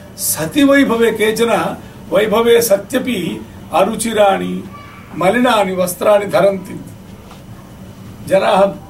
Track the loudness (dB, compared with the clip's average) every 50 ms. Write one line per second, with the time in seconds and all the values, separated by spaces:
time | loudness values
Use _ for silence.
0 | -20 -18 -12 -8 -6 -6 -4 -4 -4 -2 2 4 4 6 6 4 4 2 2 2
1 | 2 2 2 0 0 0 0 0 0 0 0 0 -2 -2 -6 -10 -14 -18 -18 -18
2 | -8 -2 0 0 2 2 2 2 4 4 4 4 4 4 2 0 0 -2 -4 -4
3 | -2 -2 -4 -4 -4 -4 -6 -8 -10 -14 -18 -18 -8 -2 0 2 2 2 0 -4
4 | -4 -2 2 2 4 4 2 0 -2 -4 -6 -8 -10 -12 -16 -18 -20 -20 -20 -20
5 | -18 -14 -6 -2 0 2 2 2 2 2 2 2 0 0 -2 -2 -2 -4 -4 -2
6 | 2 2 4 2 2 0 0 2 2 2 0 -2 -6 -10 -12 -14 -14 -16 -18 -20
7 | -20 -20 -20 -20 -20 -20 -20 -20 -20 -20 -20 -20 -20 -20 -20 -20 -20 -20 -18 -18
8 | -18 -18 -18 -14 -4 0 2 2 4 4 4 4 4 2 0 -4 -14 -18